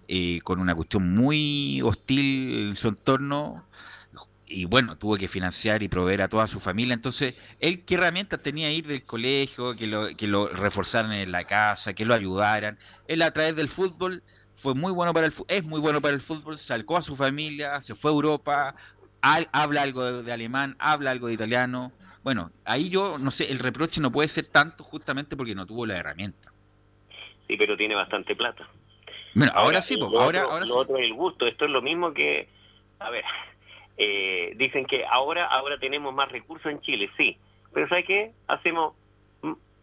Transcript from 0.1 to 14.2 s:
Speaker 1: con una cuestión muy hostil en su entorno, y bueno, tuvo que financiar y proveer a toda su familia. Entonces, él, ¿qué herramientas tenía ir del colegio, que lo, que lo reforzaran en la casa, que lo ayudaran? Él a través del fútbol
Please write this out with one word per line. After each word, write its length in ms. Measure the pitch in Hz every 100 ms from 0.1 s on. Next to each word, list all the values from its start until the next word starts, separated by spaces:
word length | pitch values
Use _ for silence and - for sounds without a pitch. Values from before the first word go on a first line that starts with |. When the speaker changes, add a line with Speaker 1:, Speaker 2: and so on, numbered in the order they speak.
| 90 87 87
Speaker 1:
con 160 | - 90
una 160 | 90 80
cuestión 380 | 78 101 90
muy 680 | 101 135 151 147 143 139 135
hostil 880 | 120 101 - 135 139 135 131 120 104
en 60 | 98
su 120 | 117
entorno, 800 | 101 - 131 139 143 151 165 - - - - - - - _ -
y 180 | 92 87
bueno, 320 | 123 113 80
tuvo 200 | 107 104
que 100 | 95
financiar 560 | 95 90 - 110 107
y 60 | 98
proveer 320 | 92 90 98
a 80 | 95
toda 180 | 107 110
su 120 | 101
familia. 320 | - 95 123
Entonces, 420 | 120 131 - 131 - - -
él, 240 | 160 180
¿qué 120 | - 180
herramientas 460 | 175 180 202 151
tenía 300 | 143 147 151
ir 160 | 156 151
del 160 | 135 -
colegio, 720 | 113 123 139 135 - 123 110
que 120 | 110
lo, 280 | 107 107 76
que 120 | 104
lo 200 | 101 104
reforzaran 640 | 90 101 98 92 117 110
en 200 | 104 92
la 100 | 87
casa, 500 | - 101 107 104 104
que 120 | 95 110
lo 80 |
ayudaran? 640 | 117 95 92 104 107 107 107 - - -
Él 140 | 165
a 80 | 165
través 240 | 156 156 156
del 120 | 147
fútbol 560 | - 190 160 185 180